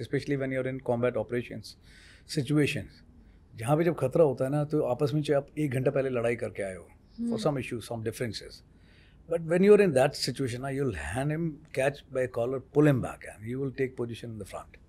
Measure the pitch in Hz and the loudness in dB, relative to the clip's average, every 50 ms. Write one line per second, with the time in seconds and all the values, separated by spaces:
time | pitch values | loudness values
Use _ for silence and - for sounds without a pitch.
0 | 113 - - 135 - 147 143 135 135 131 131 131 127 131 131 131 - - 120 117 | -8 -2 -2 -2 0 0 -2 -2 -2 -2 -2 -2 -2 -4 -4 -6 -2 -2 0 2
1 | 120 123 117 110 107 - 120 123 117 - 113 110 - - - - - - - - | 2 0 0 0 -4 -2 -2 -4 -4 -4 -8 -12 -14 -14 -18 -20 -20 -20 -20 -20
2 | - - - - - - - 151 127 110 143 151 143 131 - 104 98 - - - | -20 -20 -20 -20 -14 -8 -4 -4 0 2 4 4 4 2 0 -2 -6 -10 -14 -20
3 | - - - - - - - - - - - 104 110 120 151 156 175 175 151 - | -20 -20 -20 -20 -20 -20 -20 -20 -20 -20 -16 -8 -2 0 2 2 2 2 0 0
4 | 139 131 - 170 165 143 123 - 131 131 143 151 147 147 151 151 127 123 123 127 | 0 0 0 2 0 0 0 0 -2 -2 -2 -2 -2 0 0 0 0 0 0 0
5 | 151 131 135 156 147 147 147 139 143 - - 151 151 143 120 131 127 147 131 139 | 0 0 0 0 0 0 0 0 -2 -4 -4 -4 -4 -2 -2 0 0 0 0 0
6 | 131 135 127 120 113 117 120 110 113 107 101 - 101 95 92 87 85 - - - | 0 0 0 0 0 0 0 -2 -4 -8 -6 -6 -6 -6 -8 -10 -14 -20 -20 -20
7 | _ - - - 233 233 226 - - 156 143 135 110 - 127 113 - - 120 113 | _ -18 -10 -8 -6 -4 -4 -2 0 0 0 -2 -4 -6 -6 -8 -8 -8 -8 -6
8 | 110 113 - - 127 113 95 - - - - - - - - - - - - - | -6 -6 -6 -4 -6 -6 -6 -8 -12 -14 -18 -20 -20 -20 -20 -20 -20 -20 -20 -20
9 | - - - - - - 165 170 165 156 170 180 196 202 208 202 208 185 139 127 | -20 -20 -20 -18 -8 -4 -4 -4 -2 2 2 6 8 10 10 10 10 8 6 6
10 | 131 147 - - - 151 123 - 139 123 117 123 131 139 131 135 143 127 95 78 | 4 4 2 -2 -4 -4 -4 -2 -4 -4 -4 -4 -6 -4 -4 -2 -2 -2 -2 -4
11 | 71 73 92 127 139 147 151 160 170 165 147 - - - - 135 131 143 143 - | -6 -6 -4 -2 -2 -2 -2 -2 -2 -4 -4 -6 -14 -10 -4 0 0 0 0 -2
12 | - - 127 131 127 123 - 120 117 127 135 131 - - - 143 151 151 139 120 | -8 -6 -2 -2 -2 -2 0 -2 -2 -2 -2 -4 -6 -2 4 6 8 8 8 6
13 | 92 78 - - - - - - 107 113 123 131 139 135 123 - 131 127 127 - | 2 -2 -6 -10 -14 -16 -16 -12 -10 -8 -6 -4 -4 -4 -2 -2 -4 -4 -2 -4
14 | 123 117 113 - - 117 113 107 98 - - 76 - - - - - | -6 -6 -6 -8 -10 -10 -10 -10 -12 -12 -12 -14 -14 -16 -20 -20 -20